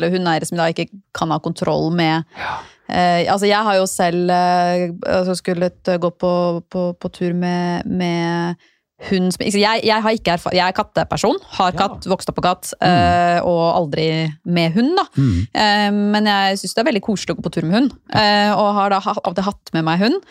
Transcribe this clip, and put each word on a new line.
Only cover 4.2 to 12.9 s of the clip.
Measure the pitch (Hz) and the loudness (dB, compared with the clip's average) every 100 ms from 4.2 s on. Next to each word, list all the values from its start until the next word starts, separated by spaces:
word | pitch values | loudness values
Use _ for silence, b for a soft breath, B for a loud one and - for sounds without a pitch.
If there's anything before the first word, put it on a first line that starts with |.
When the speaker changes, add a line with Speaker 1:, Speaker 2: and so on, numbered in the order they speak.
| 180 | 0
Speaker 1:
eh, | 180 180 180 175 180 175 170 - | 2 2 2 2 0 -2 -4 -2
altså | 185 185 180 | 0 0 -2
skullet, | - 175 175 - - | -4 -2 -2 -2 -2
eh, | 180 | 0
gå | 170 - | -2 -2
på, | 180 175 175 170 - | 0 0 0 -2 -6
på, | 185 175 175 | -4 -4 -6
på | 180 | -10
tur | - 180 | -6 -4
med, | 175 180 175 175 175 - | -2 -2 -2 -2 -4 -4
med | 185 175 170 170 170 170 175 b b b _ - | -2 -2 -2 -2 -2 -4 -6 b b b _ -4
hund | 190 185 | 0 0
som, | - - | -2 -2
ikke, | 202 | 0
jeg, | 208 226 | 0 0
jeg | 220 220 | 0 2
har | 220 | 0
ikke | 226 175 170 | 0 -2 -2
erfa-, | - | 0
jeg | 180 180 | 0 0
er | |
katteperson, | 196 208 165 160 165 214 381 - - | 0 -2 -4 -2 0 0 -2 -4 -2
har | 185 | 0
Speaker 2:
Ja. | 160 202 | 0 -2
Speaker 1:
katt, | - | -4
vokst | 185 185 - | -4 -4 -4
opp | - | -2
på | |
katt, | 180 185 - - | 0 -2 -8 -2
Speaker 2:
Mm. | 180 | 2